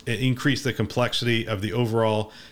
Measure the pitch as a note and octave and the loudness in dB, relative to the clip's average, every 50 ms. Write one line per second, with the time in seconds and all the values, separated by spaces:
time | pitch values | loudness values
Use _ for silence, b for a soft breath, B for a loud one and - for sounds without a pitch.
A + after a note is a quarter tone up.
0 | - B2 A2+ G2 B2+ C3 B2 B2 - D3 B2 - - B2 A2 - G#2+ - - B2+ | -6 -4 -2 0 2 0 0 2 2 0 0 2 -2 -2 0 0 -2 -2 0 0
1 | B2 A#2 - - A#2+ A#2+ A#2 A2+ - A2 A2 F#2+ G#2+ G#2 A2 B2 A#2+ A2 A2+ A2+ | 0 0 0 -2 0 2 0 0 0 -2 -4 -2 -2 -2 0 0 0 2 2 2
2 | A2+ A2 G#2+ G#2+ G#2 B B B B B | 2 4 2 0 -2 B B B B B